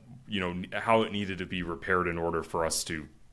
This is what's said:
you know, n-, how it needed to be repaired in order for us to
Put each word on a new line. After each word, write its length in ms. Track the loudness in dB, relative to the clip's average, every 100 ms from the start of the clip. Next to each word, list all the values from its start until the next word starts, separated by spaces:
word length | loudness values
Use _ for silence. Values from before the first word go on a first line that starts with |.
| -20 -18 -6
you 140 | -2
know, 80 | -2
n-, 180 | -2 -4
how 300 | -2 4 4
it 100 | 4
needed 240 | 0 -4 -4
to 80 | -4
be 180 | -4
repaired 460 | -4 -4 2 2 4
in 80 | 0
order 260 | 0 0
for 220 | 0 0 2
us 180 | 0 -2
to 220 | -6 -8 -16 -20